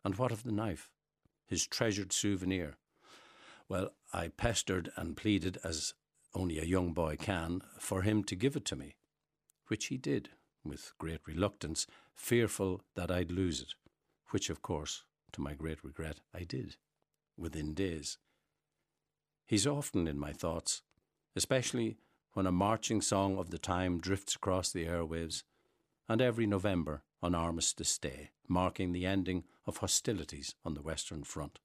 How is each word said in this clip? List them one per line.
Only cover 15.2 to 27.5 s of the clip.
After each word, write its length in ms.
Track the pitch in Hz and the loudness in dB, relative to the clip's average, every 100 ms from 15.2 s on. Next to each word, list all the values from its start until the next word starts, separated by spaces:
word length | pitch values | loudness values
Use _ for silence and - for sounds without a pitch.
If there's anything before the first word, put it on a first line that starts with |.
| _ | _
to 100 | - | -6
my 120 | 71 | -6
great 300 | 73 80 78 | -4 -6 -6
regret, 360 | 69 71 80 76 _ | -10 -8 -8 -8 _
I 100 | - | -12
did, 320 | 87 65 104 - _ _ _ _ _ - | -8 -6 -8 -14 _ _ _ _ _ -10
within 360 | 82 78 76 | -8 -4 -4
days. 440 | 78 95 80 71 - _ _ _ _ _ _ _ _ _ _ _ _ _ | -2 -2 -2 -6 -10 _ _ _ _ _ _ _ _ _ _ _ _ _
He's 200 | 107 123 | 4 4
often 420 | 143 143 101 85 | 0 0 0 2
in 120 | 71 | 0
my 140 | 73 | -4
thoughts, 480 | 73 85 82 - - _ _ _ _ _ - | -2 -2 -2 -2 -6 _ _ _ _ _ -4
especially 640 | - 131 123 123 113 110 _ _ _ | 2 2 2 0 0 -2 _ _ _
when 120 | - 95 | 2 4
a 60 | |
marching 500 | 90 101 113 - 110 | 6 4 4 2 2
song 360 | - 98 98 95 | 4 4 4 2
of 140 | 87 | -2
the 60 | 87 | -6
time 420 | - 90 92 87 | -2 2 2 2
drifts 360 | 90 98 - - | 0 -2 -2 -2
across 360 | 101 92 87 | 2 2 0
the 140 | 92 82 | -2 -2
airwaves, 580 | 85 80 82 82 76 - _ _ _ _ _ - | 0 0 -2 -4 -6 -10 _ _ _ _ _ -2
and 120 | 113 | 2
every 240 | 127 113 110 | 4 4 4
November 580 | 101 101 92 76 73 _ _ | 4 4 2 0 -4 _ _
on 120 | 87 | 0
Armistice 640 | 87 82 | 2 2